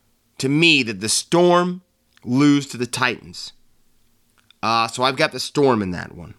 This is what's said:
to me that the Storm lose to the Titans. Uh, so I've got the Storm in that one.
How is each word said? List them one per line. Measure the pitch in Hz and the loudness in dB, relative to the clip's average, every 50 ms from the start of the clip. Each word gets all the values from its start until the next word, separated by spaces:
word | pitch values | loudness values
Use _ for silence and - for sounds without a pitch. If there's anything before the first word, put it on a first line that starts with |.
| _ _ _ _ _ _ _ - | _ _ _ _ _ _ _ -6
to | 135 135 | -2 0
me | 143 156 170 165 156 139 127 | 2 2 4 4 4 2 0
that | 113 110 92 | -2 -4 -4
the | 107 107 | -4 -4
Storm | - - - - 170 170 180 175 175 175 175 180 180 185 - _ _ _ _ _ _ _ - | -4 -4 -2 0 2 2 4 4 4 4 2 0 -4 -8 -12 _ _ _ _ _ _ _ -6
lose | 104 123 135 147 147 143 143 139 - | -2 0 4 4 4 4 2 0 -4
to | - 120 | -8 -8
the | 123 | -8
Titans. | 120 - 120 127 123 110 - - 85 - - - - - _ _ _ _ _ _ _ _ _ _ _ _ _ _ _ _ _ _ _ _ _ | -6 -4 -2 -2 -2 -2 -6 -10 -16 -18 -16 -16 -18 -18 _ _ _ _ _ _ _ _ _ _ _ _ _ _ _ _ _ _ _ _ _
Uh, | - 110 117 117 113 117 | -4 0 0 0 0 -2
so | - 123 123 | -2 -2 -2
I've | 135 135 | 0 0
got | 131 156 151 | 0 -2 -2
the | - 127 | -2 -6
Storm | - - - 147 143 135 120 107 | -10 -4 0 2 2 4 2 2
in | 101 92 | 0 -2
that | 87 87 87 - - | -4 -8 -10 -12 -14
one. | 82 80 78 - | -16 -18 -18 -20